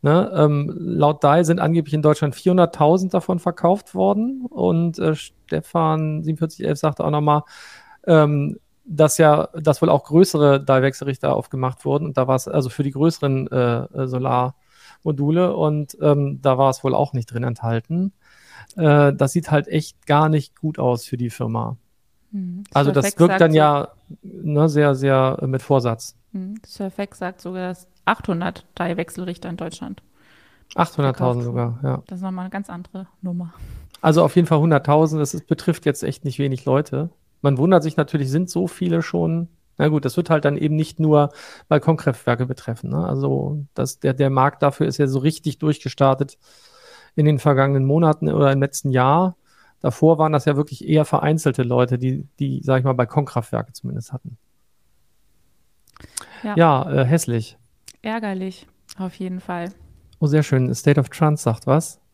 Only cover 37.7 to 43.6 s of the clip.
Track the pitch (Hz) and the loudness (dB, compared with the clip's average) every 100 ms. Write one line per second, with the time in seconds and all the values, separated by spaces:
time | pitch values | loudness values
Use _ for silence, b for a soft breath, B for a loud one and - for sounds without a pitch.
37.7 | 185 156 156 147 156 135 147 180 165 180 | 4 2 -2 -2 -2 -2 -2 -2 -2 -4
38.7 | - 180 165 165 175 165 165 170 _ _ | -4 -2 -2 -2 -2 -2 -2 -6 _ _
39.7 | - 151 151 135 - 170 160 143 143 151 | -2 0 2 -2 -4 0 0 0 0 -2
40.7 | 156 156 - 156 151 147 B B B _ | -2 -4 -2 2 4 2 B B B _
41.7 | 151 151 160 - 127 - 120 127 131 - | 0 2 0 0 -2 -2 -2 -2 -6 -8
42.7 | 117 120 139 175 135 139 135 143 147 | -8 -6 -4 -2 -2 -2 -2 -4 -6